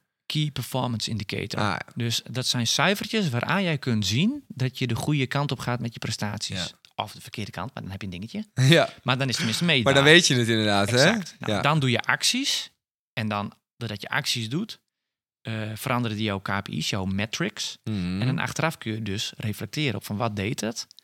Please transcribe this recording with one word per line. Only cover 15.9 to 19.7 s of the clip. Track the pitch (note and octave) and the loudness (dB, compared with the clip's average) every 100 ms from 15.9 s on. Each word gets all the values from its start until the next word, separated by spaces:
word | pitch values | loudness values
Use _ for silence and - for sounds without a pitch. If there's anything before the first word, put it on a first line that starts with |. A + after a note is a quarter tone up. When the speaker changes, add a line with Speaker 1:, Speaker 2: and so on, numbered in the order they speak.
| B2 A#2+ G#2 | 0 0 -2
Speaker 1:
die | G#2+ | -2
jouw | G2 | -2
K | - G2 | -2 -4
P | - | -4
I's, | D3 - | -6 -4
jouw | G#2 F#2+ | -2 -2
metrics. | G2 G2+ - F3+ - - - | -2 -4 -4 -4 -4 -10 -10
Speaker 2:
Mhm. | - G#2 F2+ F#2 | -6 -4 -2 -2
Speaker 1:
En | B2 | 0
dan | E3 | 0
achteraf | - - D#3+ - | -2 -2 -2 -2
kun | A2+ | -6
je | A2 | -6
dus | G#2+ G2 - - | -4 -4 -6 -6
reflecteren | G#2+ G2+ G2+ | -6 -6 -6